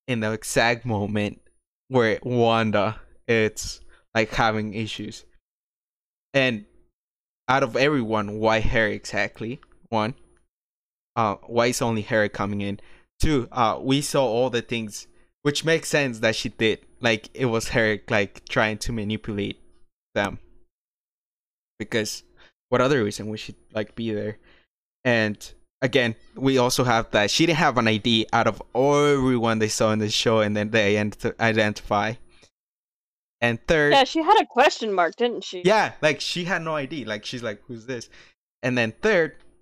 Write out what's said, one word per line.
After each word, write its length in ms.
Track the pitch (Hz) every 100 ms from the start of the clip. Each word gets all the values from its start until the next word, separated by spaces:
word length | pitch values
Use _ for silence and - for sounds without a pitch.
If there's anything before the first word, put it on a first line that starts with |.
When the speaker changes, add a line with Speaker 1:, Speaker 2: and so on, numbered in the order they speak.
| -
Speaker 1:
in 140 | 120
the 100 | 107
exact 540 | 110 - - 117 120 117
moment 540 | 107 101 104 104 - _ _ _ _ _
where 300 | 127 113 98
Wanda, 760 | 123 123 117 113 110 104 98 110 - - -
it's, 540 | 113 107 - - - - - _ 113
like, 180 | 110
having 400 | - 117 110 107
issues. 520 | 104 107 - 107 - - _ _ _ _ _ _ _ _ _ _
And 320 | 139 131 110 101 _ _ _ _ _ _ _ -
out 140 | 135
of 140 | 135 120
everyone, 640 | 139 151 110 110 104 107
why 220 | 110 110
her 260 | 110 123 107
exactly? 720 | 104 - 104 101 - 110 131 _ _ _
One. 260 | 113 107 - _ _ _ _ _ _ _ _ _ -
Uh, 200 | 110 98 -
why 220 | 117 120
is 140 | 123
only 200 | 123 110
her 240 | 101 113 104
coming 340 | - 101 101
in? 180 | 101 101 - - _ _
Two, 280 | 156 147 117
uh, 260 | - 113 71
we 220 | 110 135
saw 240 | 143 151 131
all 240 | 113 127
the 140 | 117
things, 440 | 113 117 110 - - _ _ _
which 200 | 147 143
makes 260 | 156 160 -
sense 300 | 151 139 110
that 160 | 113 110
she 140 | -
did. 300 | - 110 98 _ _
Like, 300 | 120 110 - -
it 100 | 127
was 240 | 113 -
her, 300 | 127 110 104 -
like, 400 | 110 101 - -
trying 300 | 135 110 107
to 120 | -
manipulate 720 | 120 104 110 - 101 104 - - _ - _ _ 110
them. 240 | 101 87 - - - _ _ _ _ _ _ _ _ _ _ -
Because 460 | 104 117 107 - - _ - _ _
what 120 | 123
other 220 | 127 143
reason 240 | 104 - 107
would 120 | 107
she, 160 | - - _
like, 220 | 110 104 -
be 160 | 113
there? 260 | 104 107 107 _ _ _ _ _ _
And 340 | 127 117 107 101 - - _ _
again, 340 | 131 135 120 110 - -
we 220 | 135 131
also 260 | 123 -
have 280 | 123 113 110
that 180 | 107 104
she 160 | - 165
didn't 140 | 160
have 180 | 165 123
an 100 | 113
I 100 | 110
D 280 | 120 110 107
out 140 | 117 113
of 140 | 104 -
everyone 840 | 120 139 143 147 143 131 123 113 110
they 80 | 110
saw 240 | - 110
in 80 | 107
the 100 | 107
show, 300 | - - 110
and 180 | 104 107
then 140 | 104
they 240 | 113 101 104
ident-, 440 | 107 - 117 -
identify. 760 | 113 110 107 101 - 104 104 120 - _ _ _ _ _ _ _ _ _ _ _
And 200 | 120 117 -
third 260 | 160 147
Speaker 2:
Yeah, 100 | 269 269
she 180 | 320
had 180 | 320 440
a 60 | 330
question 440 | - 294 - 226
mark, 240 | 190 165 -
didn't 280 | 240 190
she? 180 | - 185
Speaker 1:
Yeah, 300 | 180 214 156 -
like, 200 | 156 147
she 240 | - 175 175
had 180 | 185
no 120 | 160 156
I 100 | 135
D. 200 | 160 110
Like, 180 | 107
she's 200 | - 127
like, 180 | 113 104 -
"Who's 180 | 117 113
this?" 240 | 123 - - - _ _ _
And 120 | 127 123
then 180 | 113 -
third, 320 | 214 196 160 - - _